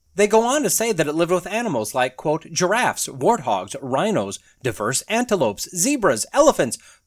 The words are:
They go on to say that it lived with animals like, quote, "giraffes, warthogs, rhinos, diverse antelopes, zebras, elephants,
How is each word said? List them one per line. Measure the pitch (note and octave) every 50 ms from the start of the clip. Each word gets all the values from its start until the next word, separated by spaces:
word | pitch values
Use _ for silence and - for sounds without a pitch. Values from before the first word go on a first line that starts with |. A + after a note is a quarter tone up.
| _ _ _
They | F#3+ G#3 G3+
go | G#3+ A3
on | A3+ A#3+ C4+ D4+
to | C#4 F#3
say | - - A3 A#3
that | G#3+ D#3+ D#3 D3
it | D3
lived | E3 F3 E3
with | F3+ F3+ F3
animals | F3+ G3+ A3+ B3 A3 C#3+ A2+ G#2+ - -
like, | C3 B2 C3 -
quote, | - - D#3 D3+ D#3+ - -
"giraffes, | E3 - F3+ F3 G#3 A#3+ A#3+ C3 - - - -
warthogs, | C3+ B2+ C3+ G3 A#3+ G3 C3+ B2+ G#2 F#2 F#2 G2+ - C3+
rhinos, | C#3 B2+ B2+ C#3 F3 A3 G3+ C3 G2+ G2 G2 - - _ _ _
diverse | - B2+ G#2+ - G#2 A2+ C3 - - -
antelopes, | G#3 A#3 B3 - G#3 F3+ C3 G#2+ G3 - - - -
zebras, | F3 F3 C4+ D4 C4+ G3+ E3+ A#2+ G#2+ - -
elephants, | - C4 D#4 D4 - - D#3 A#2 - - - - - _ _